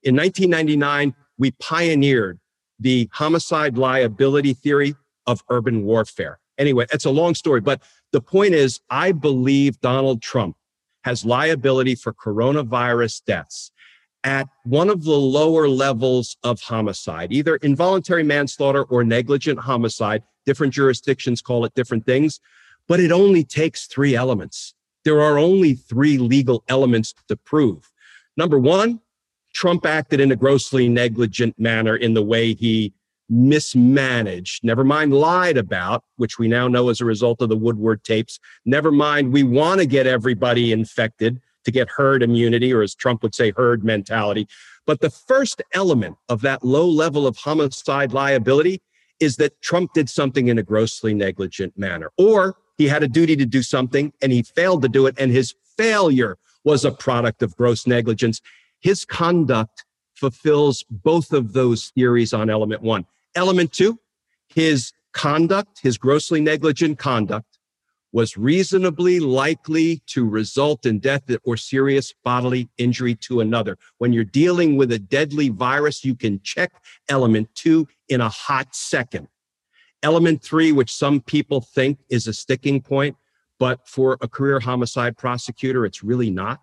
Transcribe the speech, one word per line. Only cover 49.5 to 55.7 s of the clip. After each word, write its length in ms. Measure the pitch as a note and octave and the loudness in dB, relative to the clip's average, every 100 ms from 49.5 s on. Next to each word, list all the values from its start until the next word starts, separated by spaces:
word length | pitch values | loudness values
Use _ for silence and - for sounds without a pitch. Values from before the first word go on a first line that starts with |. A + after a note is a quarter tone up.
| _ | _
Trump 320 | - E3+ F3+ | -4 -2 0
did 160 | - D3 | -2 -2
something 400 | - C#3 B2+ B2 | -2 -2 0 0
in 100 | A#2 | 0
a 40 | |
grossly 500 | F#2+ G#2+ A2+ - A2 | 0 0 0 -2 -4
negligent 640 | G#2 F#2+ F2+ F#2+ - F2+ F#2+ | -2 -2 -4 -8 -6 -10 -6
manner, 340 | G2+ E2+ D#2+ - | -8 -8 -10 2
or 400 | G3 G#3+ F#3 F#3 _ _ | 4 4 2 -4 _ _
he 100 | D3 | 0
had 140 | D3 | 2
a 60 | D3+ | 0
duty 280 | A#2+ E3 D#3 | 2 2 2
to 80 | |
do 160 | C3 C3 | 0 0
something 520 | A#2+ C3+ B2+ C#3 D3 _ | 0 -2 -2 -2 -4 _
and 100 | C3+ | 0
he 100 | B2 | 0
failed 380 | A#2 - F#3 E3+ | 0 -2 0 2
to 60 | C3+ | 2
do 180 | C3+ C3+ | 2 2
it, 100 | B2+ | 2
and 140 | C3+ | 0
his 220 | B2 B2+ - _ | 2 0 -8 _